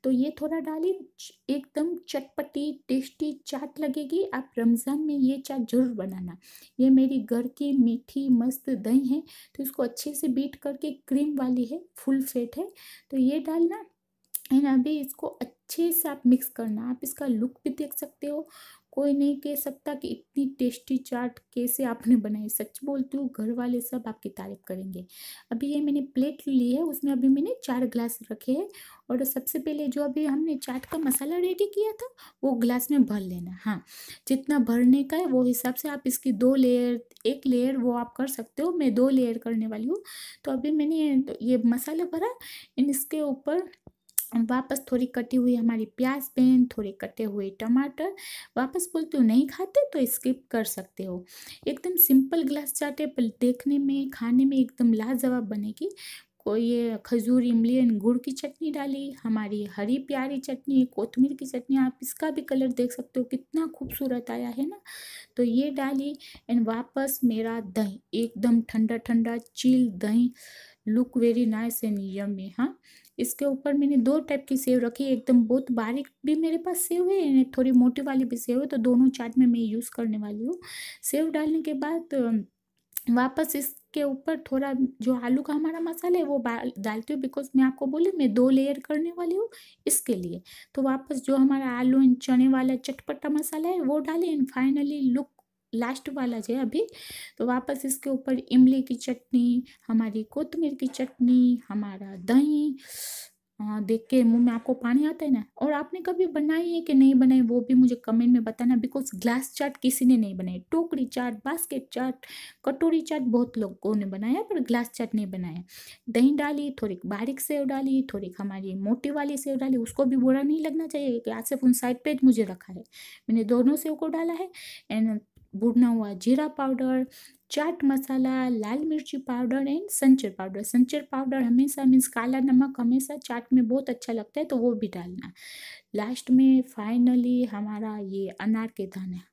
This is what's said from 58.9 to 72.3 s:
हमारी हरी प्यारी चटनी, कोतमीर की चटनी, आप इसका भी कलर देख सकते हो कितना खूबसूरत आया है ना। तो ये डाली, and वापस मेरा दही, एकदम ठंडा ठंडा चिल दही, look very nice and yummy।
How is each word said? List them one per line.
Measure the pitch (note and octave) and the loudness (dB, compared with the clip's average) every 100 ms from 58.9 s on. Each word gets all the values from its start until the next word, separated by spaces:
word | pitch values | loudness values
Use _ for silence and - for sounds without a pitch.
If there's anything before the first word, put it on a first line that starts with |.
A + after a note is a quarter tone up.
| C4+ C#4 | -6 -8
हमारी | C4 A3+ A3 G#3 G#3 | -8 -4 -4 -4 -6
हरी | G3+ G3 G#3 C4 | -6 -6 -2 -2
प्यारी | C4+ C#4 C4+ C#4 | -2 -4 -4 -6
चटनी, | C#4 C4+ - C4 | -6 -8 2 2
कोतमीर | B3+ - G#3+ - C4+ | 2 -2 -4 2 2
की | C#4 C4 | 2 -8
चटनी, | B3 B3 C4+ | -8 0 2
आप | B3+ - | 2 -2
इसका | B3+ - D#4 | -12 -6 -4
भी | D4+ | -4
कलर | D4+ C4 C4 | -2 0 0
देख | B3 B3 | 0 -2
सकते | B3 B3 C4 | -4 -6 -6
हो | |
कितना | B3 C4 - D#4 D#4+ | -4 -6 -4 -4 -4
खूबसूरत | - C4 - C4+ A#3+ A#3+ | -6 -12 -6 -4 -4 -6
आया | A#3 B3 | -6 -6
है | A#3 D4 | -4 -6
ना। | G4+ - - - - - - | -6 -18 -18 -18 -20 -10 0
तो | |
ये | A#3+ A#3 C#4+ | 2 2 0
डाली, | C4+ C4+ C4+ C#4+ D4+ - - - | -2 -2 -2 -4 -8 -16 -20 0
and | A#3+ A3 | 0 2
वापस | A3+ B3+ C#4 C4+ - | -2 -4 -4 -4 0
मेरा | B3 A3 A3+ A#3 | 0 0 -4 -6
दही, | G3+ F#3+ G#3 G3 _ | -6 -4 -4 -6 _
एकदम | G#3+ A#3 - A#3+ A#3 | -4 -4 0 2 2
ठंडा | A3+ A3+ A3 A#3 | 2 0 0 -2
ठंडा | A#3 A#3 A3+ A#3 | 0 0 2 -4
चिल | - - B3+ B3+ B3 | -10 0 4 4 2
दही, | F#3 G#3 A3+ B3 - - - - _ - | 0 0 2 2 -2 -20 -20 -20 _ -2
look | A3 B3 B3+ | 0 0 2
very | A#3 A#3 A#3 | 2 4 2
nice | G#3+ A#3 B3 | 0 -4 -4
and | A3 G3+ G3 G3 | -4 -4 -4 -6
yummy। | G3+ | -6